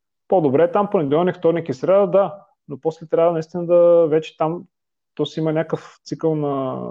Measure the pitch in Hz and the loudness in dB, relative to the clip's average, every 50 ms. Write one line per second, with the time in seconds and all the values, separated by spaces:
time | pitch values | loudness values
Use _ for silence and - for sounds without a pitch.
0 | _ _ _ _ _ - 196 190 160 143 123 143 165 175 170 208 208 196 202 196 | _ _ _ _ _ -2 0 2 2 2 2 2 2 2 2 0 -2 0 -2 -2
1 | 156 135 143 156 180 185 175 - - 165 165 170 160 - 127 - - - 185 196 | -2 0 0 0 0 0 -2 -2 0 0 0 0 -2 -6 -8 -6 0 2 2 4
2 | 202 185 170 190 196 185 202 - - _ _ _ _ - 143 131 - 160 160 - | 2 4 2 2 2 0 -4 -12 -20 _ _ _ _ -16 -14 -8 -6 -6 -8 -8
3 | 165 156 - 165 165 170 175 160 160 - - 180 175 170 175 175 175 170 170 170 | -10 -4 0 2 2 2 0 -2 -6 -6 -8 -8 -2 2 4 4 6 6 6 4
4 | 170 156 151 160 156 - - - 160 156 165 175 196 _ _ _ _ _ _ _ | 4 2 2 0 -2 -4 -6 -4 -4 -4 -4 -6 -12 _ _ _ _ _ _ _
5 | _ _ _ - 151 147 - - 160 160 156 156 160 156 - 151 - - - _ | _ _ _ -8 -8 -6 -6 -6 -4 -2 -2 -2 -4 -4 -6 -10 -10 -12 -20 _
6 | _ - 160 147 - 160 160 151 147 143 139 135 135 131 127 127 123 120 | _ -12 -10 -4 -4 -2 -2 -2 -4 -4 -4 -4 -6 -6 -8 -8 -10 -10